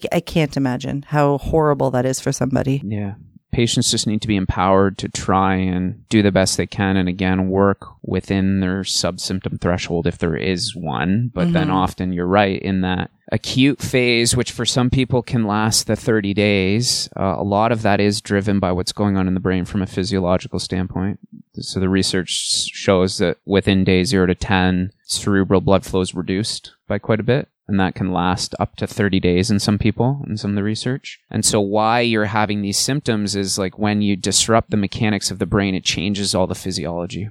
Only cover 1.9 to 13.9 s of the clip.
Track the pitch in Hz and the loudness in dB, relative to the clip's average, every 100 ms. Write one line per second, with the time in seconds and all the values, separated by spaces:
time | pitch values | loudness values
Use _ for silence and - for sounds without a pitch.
1.9 | 127 127 131 - 135 127 135 135 139 98 | 0 0 -2 -4 -2 0 0 0 -2 -2
2.9 | 107 101 101 - - _ - 117 - 120 | -4 -6 -8 -16 -20 _ 0 0 0 0
3.9 | 117 - 107 107 101 92 - 92 95 98 | 0 -2 -2 0 0 0 0 4 4 4
4.9 | 95 101 - - 95 95 95 92 90 92 | 0 -8 -6 0 2 2 2 0 0 -2
5.9 | 107 - 110 101 95 95 - 90 - 98 | -6 0 4 4 4 2 0 -4 -2 0
6.9 | 95 92 90 92 92 95 95 98 98 - | 2 0 0 0 0 2 4 4 2 -6
7.9 | - - 92 - 98 95 98 92 95 92 | -16 -6 -6 -2 0 2 2 0 -2 -4
8.9 | - 87 90 - 95 - 107 92 90 - | -2 -2 -4 -6 -6 -6 -4 0 0 -2
9.9 | 87 85 - 87 73 62 92 - 92 82 | -2 -2 -2 -2 -2 -2 -2 -4 -6 -6
10.9 | 62 82 101 123 - 90 170 - 92 92 | -2 0 0 0 -2 0 2 2 2 0
11.9 | - 92 87 90 98 101 95 95 95 90 | -2 -4 -2 2 4 4 0 -2 0 0
12.9 | 92 - - - - - 131 135 135 - | -2 -4 -12 -6 -6 -2 2 4 2 0